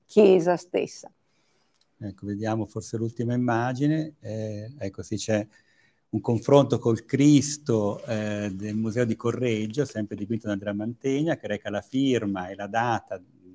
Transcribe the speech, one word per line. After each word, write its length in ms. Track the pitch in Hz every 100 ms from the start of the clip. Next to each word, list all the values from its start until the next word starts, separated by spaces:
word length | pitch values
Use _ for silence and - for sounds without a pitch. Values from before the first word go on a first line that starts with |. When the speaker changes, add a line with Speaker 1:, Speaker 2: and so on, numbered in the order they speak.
Speaker 1:
chiesa 520 | _ 208 202 185 165 170
stessa. 540 | - - 175 - - - _ _ _ _ _ _ _ _
Speaker 2:
Ecco, 240 | 107 92 101
vediamo 380 | 101 110 110
forse 320 | 101 113 - 113
l'ultima 380 | 113 117 120
immagine. 800 | 123 123 113 123 127 147 156 156 -
Eh, 520 | - 110 110 107 107 143
ecco, 240 | 98 -
sì, 140 | 95 107
c'è 300 | - 104 110 _ _ _ _ _ _
un 120 | 110
confronto 560 | - 113 - 139 131 117
col 260 | 117 113
Cristo, 960 | - 135 147 147 - - - 113 104 110 -
eh, 440 | 110 107 104 104
del 220 | 95 107
Museo 300 | 107 110 113
di 100 | 120
Correggio, 720 | 110 120 113 123 110 107 117
sempre 320 | 139 110 104 101
dipinto 300 | 101 113 107
da 80 |
Andrea 180 | 101 101
Mantegna, 640 | 101 110 120 139 135 165 147
che 100 | 104
reca 220 | 104 104
la 140 | 101
firma 680 | - 131 139 120 107 98 90
e 60 |
la 120 | 98 101
data 540 | 113 123 107 - 95 90 _ 92